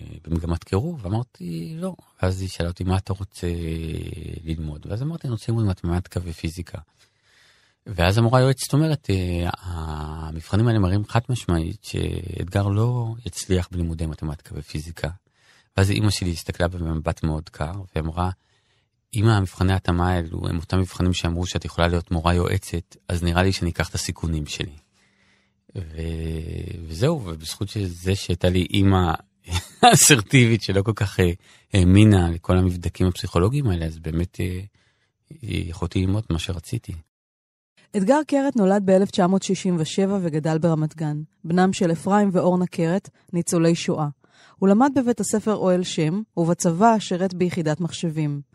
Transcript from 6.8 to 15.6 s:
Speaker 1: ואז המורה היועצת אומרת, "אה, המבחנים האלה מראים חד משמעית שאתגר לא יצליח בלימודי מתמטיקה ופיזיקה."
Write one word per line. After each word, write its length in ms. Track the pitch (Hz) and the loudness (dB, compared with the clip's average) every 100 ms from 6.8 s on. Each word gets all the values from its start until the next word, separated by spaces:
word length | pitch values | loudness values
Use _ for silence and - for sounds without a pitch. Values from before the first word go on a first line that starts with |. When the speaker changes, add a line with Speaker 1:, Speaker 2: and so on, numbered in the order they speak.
| - _ _ _ _ _ _ _ _ _ - | -16 _ _ _ _ _ _ _ _ _ -8
Speaker 1:
ואז 320 | 87 87 110 | 0 2 4
המורה 200 | 117 127 | 4 4
היועצת 340 | 131 131 - | 4 0 0
אומרת, 380 | 143 160 143 - | 2 2 0 -2
"אה, 400 | 95 90 87 87 - | -2 0 -2 -4 -6
המבחנים 1080 | 87 85 78 76 76 80 80 80 - 101 120 | -8 -8 -6 -8 -8 -10 -10 -10 -2 2 4
האלה 100 | 110 | 4
מראים 260 | 90 101 | 2 0
חד 160 | 107 117 - | 0 -2 -2
משמעית 560 | 123 - 82 82 107 | -4 0 -2 -2 -8
שאתגר 840 | - - - - 87 - 87 101 101 | -8 -6 -4 -6 -8 -8 -4 -2 0
לא 480 | 104 120 123 113 113 - | 0 0 -2 -4 -8 -10
יצליח 420 | - - 90 85 | -8 0 0 0
בלימודי 340 | 90 82 82 80 | -4 -4 -4 -6
מתמטיקה 480 | 73 78 73 - | -6 -8 -10 -12
ופיזיקה." 540 | 80 - 78 80 - - 92 _ _ _ _ | -14 -10 -10 -10 -8 -8 -8 _ _ _ _